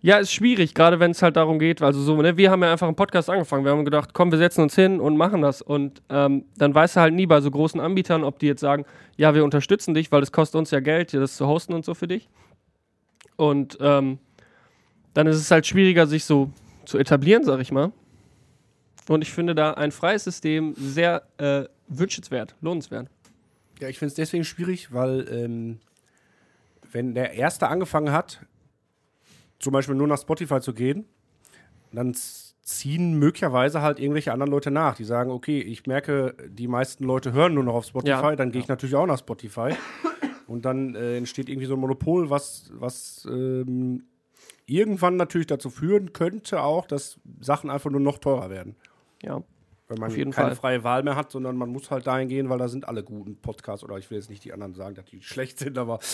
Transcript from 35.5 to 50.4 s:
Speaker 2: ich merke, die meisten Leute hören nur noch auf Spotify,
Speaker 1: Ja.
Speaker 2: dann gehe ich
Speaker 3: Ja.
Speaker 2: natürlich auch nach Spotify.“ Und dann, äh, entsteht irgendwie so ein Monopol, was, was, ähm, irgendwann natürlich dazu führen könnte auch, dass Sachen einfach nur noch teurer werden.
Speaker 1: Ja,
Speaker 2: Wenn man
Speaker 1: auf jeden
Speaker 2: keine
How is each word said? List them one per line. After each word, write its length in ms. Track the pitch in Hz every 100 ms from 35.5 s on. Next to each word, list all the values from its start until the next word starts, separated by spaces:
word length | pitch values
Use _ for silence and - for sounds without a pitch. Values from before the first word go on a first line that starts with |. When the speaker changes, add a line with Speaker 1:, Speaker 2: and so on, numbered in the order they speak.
| 147
Speaker 2:
ich 260 | 98 117 -
merke, 480 | 135 143 143 127 - 69
die 180 | 98 120
meisten 360 | 123 131 -
Leute 280 | 131 131 127
hören 220 | 127 175
nur 100 | 147
noch 100 | 123
auf 100 | 117 -
Spotify, 240 | 131 143 135 147
Speaker 1:
Ja. 60 | 143
Speaker 2:
dann 160 | 127
gehe 80 | 123
ich 60 | 120
Speaker 3:
Ja. 40 |
Speaker 2:
natürlich 220 | 127 131
auch 120 | 139 180
nach 120 | 135
Spotify.“ 520 | - 113 110 - 123 233 - - 330 320 262 - -
Und 180 | 117
dann, 300 | 127 131 135
äh, 220 | 113 120 120
entsteht 320 | 120 - 131
irgendwie 180 | 135 131
so 80 |
ein 60 | 135
Monopol, 480 | 131 135 156 180 156
was, 400 | 143 - - -
was, 520 | - 123 - - - -
ähm, 720 | 127 131 127 127 127 127 123 - _ _ _ - - -
irgendwann 500 | 156 214 190 180 180
natürlich 300 | 165 175 160
dazu 240 | 143 131
führen 420 | - 160 208 190
könnte 500 | - 165 208 - 175
auch, 240 | 143 160 -
dass 320 | 143 - - - 123
Sachen 300 | 135 143 147
einfach 200 | 139 147
nur 100 | 139
noch 180 | 139 143
teurer 320 | 139 127 95
werden. 260 | 95 90 107 _ _ _ _
Speaker 1:
Ja, 200 | 208 - - _ _ _ -
Speaker 2:
Wenn 100 | 113
man 120 | 110
Speaker 1:
auf 60 | 113
jeden 140 | 139
Speaker 2:
keine 160 | 131